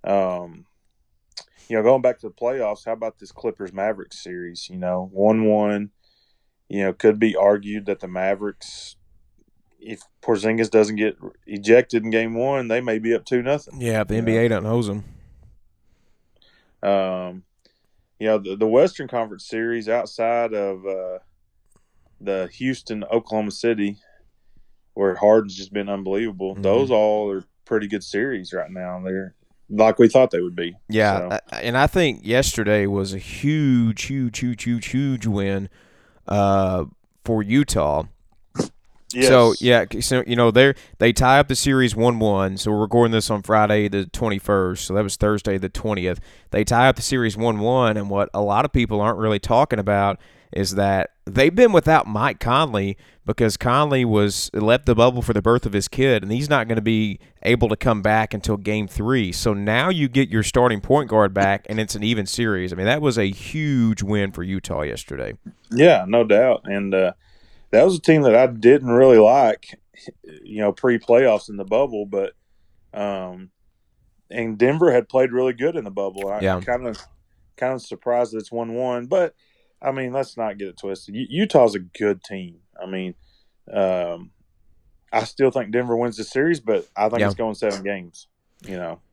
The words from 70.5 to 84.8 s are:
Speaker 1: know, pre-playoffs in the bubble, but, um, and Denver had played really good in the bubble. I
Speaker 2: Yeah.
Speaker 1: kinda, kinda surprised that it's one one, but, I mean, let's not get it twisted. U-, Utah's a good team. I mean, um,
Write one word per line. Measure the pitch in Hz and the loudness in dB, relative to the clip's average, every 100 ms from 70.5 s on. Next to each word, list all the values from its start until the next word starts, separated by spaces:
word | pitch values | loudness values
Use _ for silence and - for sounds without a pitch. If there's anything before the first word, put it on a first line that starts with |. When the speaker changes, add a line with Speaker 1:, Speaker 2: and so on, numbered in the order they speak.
| 107 | -4
Speaker 1:
know, | 104 | -2
pre-playoffs | - 127 117 - 120 131 107 - | 0 0 0 4 4 6 2 -2
in | 101 | -12
the | 95 | -2
bubble, | 110 139 110 104 | -2 0 -4 -6
but, | 98 98 _ _ _ _ _ _ | -6 -6 _ _ _ _ _ _
um, | 107 101 98 92 92 92 _ _ _ _ _ _ _ _ | -8 -8 -6 -10 -16 -20 _ _ _ _ _ _ _ _
and | 117 113 107 | -8 -8 0
Denver | 123 156 175 | 0 4 2
had | 123 113 | 2 0
played | 131 131 | 0 0
really | 123 131 | 0 -2
good | 117 143 170 | -2 -4 -4
in | |
the | 104 | -8
bubble. | 98 98 95 98 | -8 -8 -6 -8
I | 104 | -4
Speaker 2:
Yeah. | 95 92 | -2 -4
Speaker 1:
kinda, | 104 123 123 107 - _ _ _ _ - | -4 -6 -6 -12 -18 _ _ _ _ -8
kinda | 127 131 | -6 -6
surprised | - 98 - 120 120 | -10 -10 -2 -2 -2
that | 110 | -6
it's | 101 | -10
one | 117 117 | -10 -8
one, | 117 127 123 123 | -6 -4 -6 -2
but, | 190 170 _ _ _ _ _ | -2 -2 _ _ _ _ _
I | 135 | -6
mean, | 135 127 | -4 -6
let's | 131 131 - | -6 -6 -6
not | 110 101 | -8 -8
get | 98 | -14
it | - | -12
twisted. | 98 95 - 107 | -10 -10 -12 -12
U-, | 131 | -8
Utah's | 151 208 151 120 98 | -4 2 6 4 2
a | |
good | 90 - 104 95 | -10 -4 -2 -2
team. | - 98 90 85 _ - | -8 -12 -12 -16 _ -16
I | 92 | -10
mean, | 95 92 - _ _ _ _ - | -8 -8 -12 _ _ _ _ -8
um, | 101 95 92 87 85 92 _ _ _ _ _ | -2 -2 -2 -6 -10 -16 _ _ _ _ _